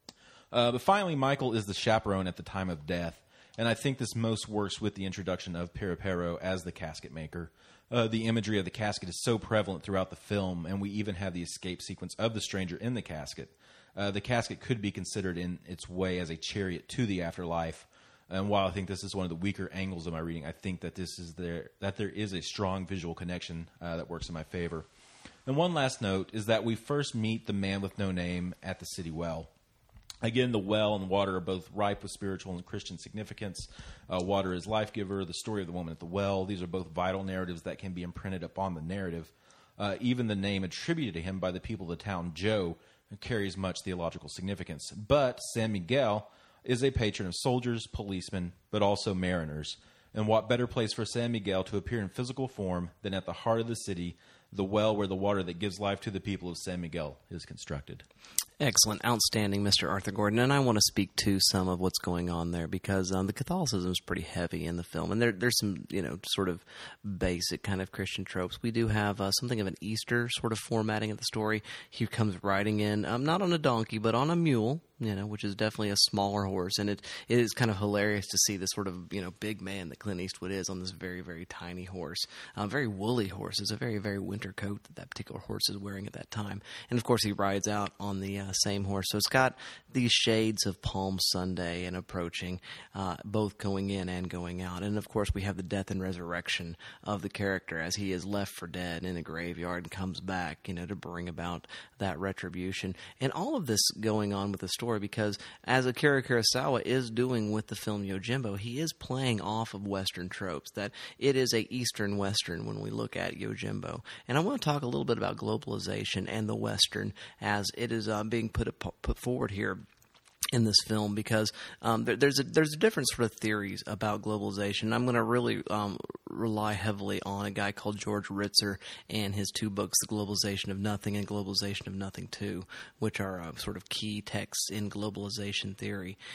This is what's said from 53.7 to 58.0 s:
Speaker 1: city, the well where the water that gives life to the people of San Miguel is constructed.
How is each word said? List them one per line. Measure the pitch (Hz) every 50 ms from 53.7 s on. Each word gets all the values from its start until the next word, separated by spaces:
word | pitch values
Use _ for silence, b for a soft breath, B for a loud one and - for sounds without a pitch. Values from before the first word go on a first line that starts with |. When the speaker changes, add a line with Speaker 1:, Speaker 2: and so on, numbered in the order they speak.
| 117
Speaker 1:
city, | 113 - - 95 87 87 87 85 B B B B B B B B
the | 98 98
well | 95 101 107 104 110 107
where | 101 101
the | 92 95
water | 95 98 101 101 98 90
that | 87 87 85
gives | 101 104 87 98
life | 104 98 98 92
to | - 113
the | 95 92
people | - 104 98 90 87 87
of | 85 -
San | - 95 90 90
Miguel | 85 80 76 85 78 73 69 - _ -
is | 87 82 -
constructed. | - - - - - 78 71 - - - -